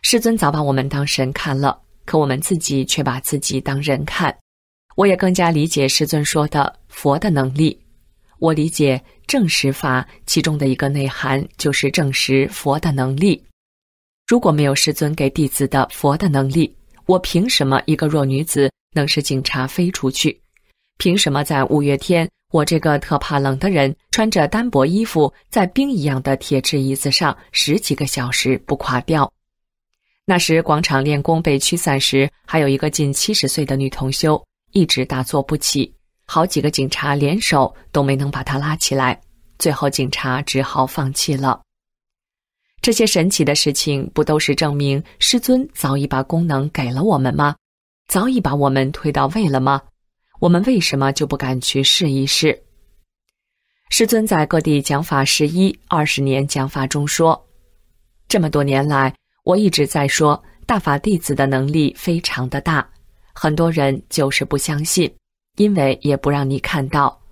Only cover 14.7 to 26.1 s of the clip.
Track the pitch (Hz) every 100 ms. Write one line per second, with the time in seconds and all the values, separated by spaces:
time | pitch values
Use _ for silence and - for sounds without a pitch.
14.7 | 139 - 147 147 156 139 - 143 - 135
15.7 | 139 - - 143 143 196 139 135 151 156
16.7 | - _ - - 185 185 170 160 - 135
17.7 | 135 - 151 156 156 135 135 160 - 135
18.7 | _ _ 156 139 - 143 135 139 135 131
19.7 | - 175 - 131 131 160 - _ _ _
20.7 | _ _ _ 185 190 160 139 147 143 135
21.7 | 147 143 139 - 175 160 _ _ 165 151
22.7 | 165 160 147 - 143 - 143 139 135 185
23.7 | 175 139 156 _ - 220 190 147 214 240
24.7 | 143 139 190 220 165 143 _ _ - 185
25.7 | 254 277 233 147